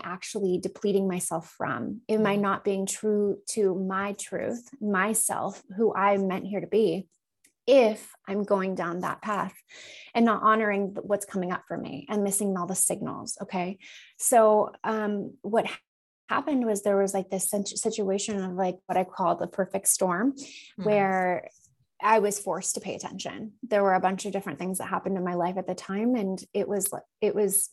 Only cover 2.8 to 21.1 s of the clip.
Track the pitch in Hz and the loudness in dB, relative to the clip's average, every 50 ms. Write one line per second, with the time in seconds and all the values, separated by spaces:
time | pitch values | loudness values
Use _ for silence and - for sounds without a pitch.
2.8 | 196 196 - - - 214 208 208 208 202 190 202 - - - 226 202 190 180 190 | -2 -4 -6 -4 -2 0 2 2 2 0 -2 -4 -6 -6 -2 0 2 2 2 0
3.8 | 190 190 190 190 202 208 202 - - - 190 - - - 240 240 - - - - | -2 -2 -2 -2 -2 -4 -6 -8 -10 -8 -6 -6 -4 -4 -6 -8 -10 -16 -14 -6
4.8 | 214 208 202 185 190 214 220 - - - - - - 196 196 - - - 185 202 | -4 0 2 2 2 2 2 0 0 0 -2 -2 -4 -6 -6 -10 -16 -10 -2 2
5.8 | 226 202 - - 196 202 202 196 196 190 180 190 175 190 202 185 160 - - 214 | 2 2 2 4 4 4 4 4 2 0 -2 -4 -4 -4 -6 -6 -4 0 2 4
6.8 | 220 180 160 190 185 _ _ _ _ _ _ _ _ _ _ _ - 233 277 269 | 4 4 2 -2 -6 _ _ _ _ _ _ _ _ _ _ _ 2 6 8 8
7.8 | 233 214 220 - - - - - - - 196 208 202 - 202 190 190 190 185 175 | 8 6 4 0 -10 -20 -20 -18 -10 -6 -4 -2 0 2 2 2 2 -2 -2 -4
8.8 | 170 170 170 180 180 156 151 - - 214 208 185 190 190 - - _ _ - - | -4 -4 -4 -4 -4 -4 -6 -6 -6 -4 -4 -4 -4 -6 -8 -16 _ _ -20 -20
9.8 | - - - - - - - 233 233 233 208 - - 220 220 220 220 208 202 196 | -20 -20 -20 -20 -14 -4 2 4 4 4 4 4 4 4 6 6 4 2 2 0
10.8 | 202 190 202 - - 202 202 196 - - - 190 180 180 180 - - - 170 - | 0 -2 -4 -8 -2 -2 -2 -2 -2 -4 -4 -2 -2 -2 -4 -6 -6 -8 -8 -8
11.8 | - - - - - - 214 208 196 196 196 - 214 196 190 180 175 185 185 - | -8 -8 -10 -10 -8 -4 0 0 0 0 0 0 0 0 0 -2 -2 -4 -2 0
12.8 | - - 175 202 - - - 101 - 233 - - 202 - - 185 175 185 196 - | 0 0 0 -2 -4 -8 -8 -8 -8 -10 -10 -10 -10 -6 -4 -4 -4 -4 -6 -10
13.8 | - - - - - - _ - - - 254 226 220 214 214 214 - - - - | -14 -20 -20 -20 -20 -20 _ -4 0 4 6 8 8 8 8 6 4 0 -4 -6
14.8 | - 220 220 220 214 208 208 202 - - - - - 208 214 226 185 - - - | -4 -2 -2 0 0 -2 -2 -2 -4 -8 -10 -10 -6 0 0 0 0 0 -6 -10
15.8 | _ _ _ _ _ _ _ _ _ - 254 262 277 311 285 254 240 220 208 196 | _ _ _ _ _ _ _ _ _ -4 -4 -2 -2 0 0 0 2 0 0 0
16.8 | - 208 202 196 196 190 196 196 185 - 202 190 - - - 202 196 - - - | 2 2 4 4 2 2 0 -2 -4 -2 -4 -4 -4 -2 -2 -2 -4 -4 -4 -2
17.8 | - 220 214 220 202 190 190 202 196 220 208 196 185 185 180 185 190 180 180 - | -2 -2 -2 -2 -2 0 0 -2 -2 -4 -4 -4 -4 -4 -2 0 0 -2 -2 -4
18.8 | _ - 180 180 185 185 - - 185 170 175 170 175 175 - - 185 180 - 190 | _ -2 0 0 0 0 -2 -2 0 0 2 0 -2 -6 -2 -2 -2 -2 -2 -2
19.8 | - - - - 190 185 175 180 226 277 269 - - - - - - - - - | 0 2 2 2 2 0 2 2 0 0 0 -2 -10 -16 -16 -18 -20 -18 -10 -4
20.8 | 180 214 208 202 196 190 | 0 2 4 4 4 2